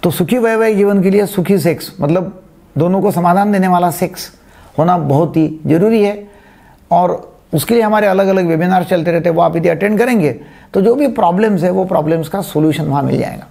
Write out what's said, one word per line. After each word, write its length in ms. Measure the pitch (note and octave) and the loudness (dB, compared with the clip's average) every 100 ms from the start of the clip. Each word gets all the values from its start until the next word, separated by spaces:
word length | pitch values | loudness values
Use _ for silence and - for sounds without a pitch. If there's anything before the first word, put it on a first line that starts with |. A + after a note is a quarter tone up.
तो 80 | F3 | -4
सुखी 260 | - F3 B3 | -2 0 0
वैवाहिक 400 | A3+ A3 A3+ G#3 | 0 2 0 2
जीवन 240 | G3+ G3+ | 2 2
के 80 | F#3+ | 2
लिए 160 | G3+ G3 | 2 0
सुखी 320 | G3 E3 G3 | -2 0 2
सेक्स, 340 | D#3 D3+ - - | 2 -2 -6 -6
मतलब 420 | C#3+ F3 F#3 - - - - - | -2 -2 -2 -12 -20 -20 -10 -2
दोनों 240 | E3+ F#3+ | 0 2
को 100 | G3 | 0
समाधान 400 | F3 F3 F3+ G3+ | 0 2 2 2
देने 160 | G3+ F#3 | 0 2
वाला 240 | F3+ F3+ | 2 0
सेक्स 400 | D#3+ F3+ - - - - - - - | -2 -6 -6 -18 -20 -20 -20 -12 -2
होना 180 | E3 F3+ | 0 0
बहुत 400 | C#3+ C#3 E3 D#3+ | 0 0 2 0
ही 220 | D3+ D3+ D3 | -2 -2 -2
ज़रूरी 360 | D#3 G#3 A3+ | 2 2 2
है। 240 | G#3 G#3 G#3 - - - - - _ | 0 -2 -12 -20 -20 -20 -20 -20 _
और 420 | E3+ F3+ - - - _ | 0 2 -2 -10 -20 _
उसके 200 | D#3+ - | -4 0
लिए 100 | A#3 | 0
हमारे 240 | G#3+ G#3+ G#3 | 2 2 2
अलग-अलग 380 | F#3 G3 F#3+ F3 | 2 2 2 0
webinar 380 | E3 F3+ F#3 | 0 0 0
चलते 280 | F3 F3+ E3+ | 0 -2 0
रहते 180 | E3 F3 | 0 0
हैं, 60 | E3 | 2
वो 60 | |
आप 140 | E3+ E3 | 0 0
यदि 140 | E3+ | -2
attend 280 | D#3+ G3+ G#3 | 0 -2 0
करेंगे 320 | A#3+ A#3 D3+ A#2 - - - | 0 2 0 -2 -12 -20 -4
तो 80 | G3 | 0
जो 140 | G3 B3+ | 2 2
भी 120 | C#4+ | 0
problems 560 | A3 F3+ F3+ A3 F#3+ | 0 0 2 0 0
है 60 | F3+ | 0
वो 160 | F#3 F#3 | -2 0
problems 440 | F3 D3+ E3 D#3 | -2 0 -2 -2
का 120 | G3 | -6
solution 420 | - D3 D#3 D#3 | -4 0 0 0
वहाँ 200 | D3+ C#3+ | -2 -2
मिल 140 | C3 - | -2 -2
जाएगा। 300 | A2 - - | -4 -8 -18